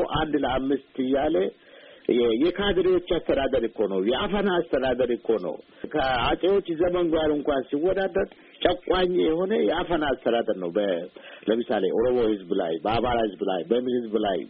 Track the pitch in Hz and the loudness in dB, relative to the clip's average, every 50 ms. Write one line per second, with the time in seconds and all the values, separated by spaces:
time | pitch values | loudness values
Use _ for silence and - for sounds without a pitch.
0 | - - - 151 160 151 143 147 139 123 127 131 131 135 143 123 - - - 139 | -2 0 -2 -4 -2 -2 -2 -2 0 0 -2 -2 0 -2 -2 -2 -4 -8 -8 -6
1 | 131 131 135 135 147 156 165 180 196 - - - - - - - - - - - | -2 0 0 0 0 0 0 0 0 -2 -4 -10 -18 -20 -20 -20 -20 -20 -20 -8
2 | - - 110 120 120 117 113 120 302 180 180 196 202 202 180 175 175 185 185 175 | -2 0 2 4 4 4 2 2 2 0 0 0 0 0 2 2 2 4 2 2
3 | 175 - 180 160 - - 147 135 135 123 127 123 113 107 - - 107 95 98 95 | 2 0 -2 -2 0 0 0 0 0 0 0 0 0 -2 0 -2 0 0 0 0
4 | 95 110 - - 208 202 190 208 190 202 175 170 165 - - 131 131 131 123 123 | 2 2 0 0 0 -2 0 0 0 2 0 0 0 0 -2 0 0 0 2 2
5 | 127 120 120 107 - - 113 101 90 80 - - - - - - - - - 151 | 2 0 0 -2 0 0 0 0 0 -4 -8 -8 -12 -20 -16 -16 -12 -6 -4 -2
6 | 135 131 127 120 120 143 160 160 - 185 202 202 185 - 165 151 180 175 175 180 | 0 0 0 0 0 0 0 0 2 2 2 2 0 -2 -2 0 0 0 2 0
7 | 175 165 160 160 156 151 151 147 135 151 143 135 123 - 143 143 160 185 185 196 | 0 2 2 2 2 2 0 0 0 0 0 0 -2 -2 -2 0 0 0 0 0
8 | 190 185 170 196 202 - - - - - - - - 170 180 180 - - 180 185 | -2 -2 -2 -2 -2 -4 -6 -14 -20 -20 -16 -2 0 0 0 0 -2 0 0 2
9 | 185 180 180 175 175 160 160 170 190 190 220 233 220 196 160 - - - 180 151 | 2 2 2 2 2 2 2 0 0 0 0 0 2 0 0 -2 -2 -2 0 0
10 | 151 143 131 - - 123 113 117 110 110 101 92 90 85 85 107 101 98 90 82 | 0 0 -2 -2 0 0 0 0 0 0 -2 -2 -4 -2 0 0 0 0 0 -2
11 | 87 - - - - - - - - 101 110 120 113 - 120 101 95 90 76 104 | -4 -8 -14 -18 -20 -20 -20 -6 -2 0 0 0 0 0 0 0 0 0 2 2
12 | 117 127 123 123 117 110 110 98 92 85 101 98 90 82 82 80 - 104 113 117 | 2 2 2 2 2 2 0 -2 -2 -4 -2 -2 0 -2 -2 -2 -2 -2 0 0
13 | 113 123 120 117 113 104 92 - 95 95 95 90 80 85 113 123 127 127 123 123 | 0 0 0 0 0 -2 -2 -4 -4 -4 -2 -4 0 0 0 0 0 0 -2 -2
14 | 120 110 104 110 107 101 95 82 - | -2 -2 -2 -2 0 0 -2 -2 -4